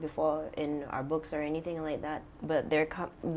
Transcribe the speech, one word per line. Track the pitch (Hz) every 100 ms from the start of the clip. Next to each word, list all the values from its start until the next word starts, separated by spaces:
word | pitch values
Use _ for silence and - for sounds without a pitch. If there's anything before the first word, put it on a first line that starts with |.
before | 156 - 156 156 156 -
in | 147 147 139
our | 131
books | 139 156 160
or | 151
anything | 147 160 170 165
like | 156 143
that. | 151 151 - -
But | 156 156 -
they're | 156 156
com-, | 180 170 - -